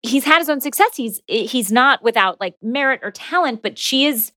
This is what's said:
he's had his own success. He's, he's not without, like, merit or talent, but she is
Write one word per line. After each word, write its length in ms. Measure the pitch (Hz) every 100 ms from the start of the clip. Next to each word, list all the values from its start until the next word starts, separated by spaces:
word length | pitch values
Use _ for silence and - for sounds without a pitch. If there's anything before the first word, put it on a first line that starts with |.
he's 220 | 233 269
had 140 | 285 320
his 100 | 320
own 120 | 285
success. 360 | 285 - 440 -
He's, 240 | 233 196 -
he's 460 | 220 220 254 196
not 300 | 226 269 254
without, 380 | 220 226 190 -
like, 140 | 190 -
merit 380 | 220 262 269 262
or 80 | 208
talent, 520 | - - 349 311 226
but 140 | 202 -
she 280 | - 269 285
is 260 | 247 -